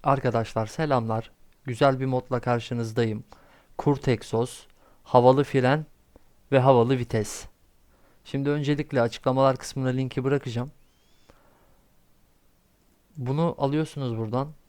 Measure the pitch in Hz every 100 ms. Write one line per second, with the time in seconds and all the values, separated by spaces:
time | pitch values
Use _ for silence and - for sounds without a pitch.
0 | 147 135 131 117 110 - 110 - 160 131
1 | 113 113 117 _ - _ - 117 139 131
2 | 135 127 - 123 127 120 - 120 113 110
3 | 117 107 - - - - _ - - 139
4 | - 117 - 113 123 - - _ _ _
5 | - 127 123 135 143 135 127 151 156 _
6 | _ - _ _ _ 135 127 127 117 131
7 | 120 113 104 - - _ _ _ _ _
8 | _ _ - 139 139 147 143 147 147 131
9 | 117 - - 131 135 127 - - 131 127
10 | 131 - 131 143 123 117 131 - _ _
11 | _ _ _ _ _ _ _ _ _ _
12 | _ _ _ _ _ _ _ _ _ _
13 | _ - 123 143 170 - 139 147 156 -
14 | 131 113 110 123 143 151